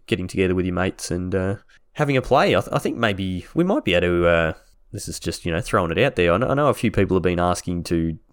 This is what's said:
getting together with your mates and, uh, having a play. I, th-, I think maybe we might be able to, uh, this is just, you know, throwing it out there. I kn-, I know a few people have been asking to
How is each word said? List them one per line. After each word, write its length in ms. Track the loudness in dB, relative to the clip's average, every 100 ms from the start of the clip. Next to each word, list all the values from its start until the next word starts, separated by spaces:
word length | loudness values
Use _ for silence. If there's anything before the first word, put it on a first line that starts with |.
| -4
getting 200 | -4 -4
together 260 | 0 2
with 120 | 2 0
your 80 |
mates 360 | 0 -2 -4 -6
and, 240 | -6 -2
uh, 220 | -2 -2 -6 _ _ _
having 220 | -4 0 0
a 60 |
play. 320 | 2 2 4 2
I, 40 |
th-, 120 | 0
I 60 | -2
think 180 | -4 -2
maybe 500 | -2 -2 -4 -6 -6
we 100 | -2
might 200 | 0 0
be 100 | 2
able 120 | 2 2
to, 180 | 2 4
uh, 260 | 4 2 -4 _ _ _
this 160 | -12 -10
is 100 | -10
just, 260 | -8 -6
you 60 | -4
know, 80 | -4
throwing 300 | 0 0 0
it 80 | 0
out 180 | 0 2
there. 160 | 2
I 60 | 2
kn-, 120 | 2
I 40 |
know 140 | 0 0
a 60 |
few 160 | 2 0
people 240 | 2 2 2
have 60 |
been 180 | 2 0
asking 440 | 0 0 -4 -6
to 340 | -2 -2 -2 -4 _